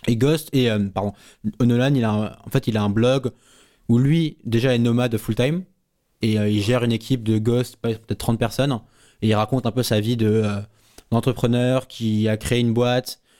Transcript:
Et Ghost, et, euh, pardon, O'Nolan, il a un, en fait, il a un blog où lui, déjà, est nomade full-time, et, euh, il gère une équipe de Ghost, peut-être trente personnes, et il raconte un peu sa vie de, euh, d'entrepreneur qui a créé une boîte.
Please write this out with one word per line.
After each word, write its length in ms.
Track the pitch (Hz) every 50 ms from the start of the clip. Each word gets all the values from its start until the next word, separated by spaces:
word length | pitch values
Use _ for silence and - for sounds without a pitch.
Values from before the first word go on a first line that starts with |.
| - -
Et 100 | 120 110
Ghost, 320 | 131 143 160 156 - -
et, 180 | - 135 123 117
euh, 200 | 107 104 101 98 -
pardon, 200 | 98 98 101 - - - - - _ - 107 - -
O'Nolan, 360 | 123 117 120 120 127 139 143
il 80 | 131 113
a 80 | 110
un, 140 | 104 107 107
en 240 | - - - - -
fait, 160 | - 107 - -
il 80 | 110
a 80 | 110 104
un 60 | 101
blog 420 | 101 110 117 123 131 135 127 123 - _ _ _ _ _ _ _ _ _ _ -
où 100 | 117 120
lui, 400 | 131 139 156 165 160 151 - - -
déjà, 320 | - 113 113 120 135 123
est 20 | 117
nomade 400 | 117 117 117 120 123 123 113 107
full-time, 460 | - - 110 - 120 139 160 180 185 - _ _ _ _ _ _ _ _ _ _
et, 160 | - 185 214 -
euh, 120 | 104 104
il 120 | 104 104
gère 220 | 98 110 123 123 120
une 80 | 117
équipe 320 | 113 110 - - 135 120 110
de 140 | 110 110 107
Ghost, 400 | 110 120 117 123 123 - - _
peut-être 360 | - 117 110 - - - 104 -
trente 200 | - - 117 110
personnes, 400 | 233 220 - - 135 143 131 107 - _ _ _ _ _ _ _
et 80 | - 110
il 40 | 107
raconte 320 | 104 110 - 135 131 -
un 60 | 117
peu 100 | 104 127
sa 200 | 117 - 117 107
vie 160 | 104 113 123 117
de, 100 | 110 107
euh, 320 | 107 113 107 104 101 104 107 - _ _ _ _ _ - - _
d'entrepreneur 760 | 117 117 - 135 120 - - 120 120 123 123 127 131 131 127 -
qui 400 | - - 113 110 107 107 107 110
a 100 | 107 107
créé 220 | - - 123 120
une 140 | 120 120 110
boîte. 460 | 120 120 120 123 127 123 - - - _ _ _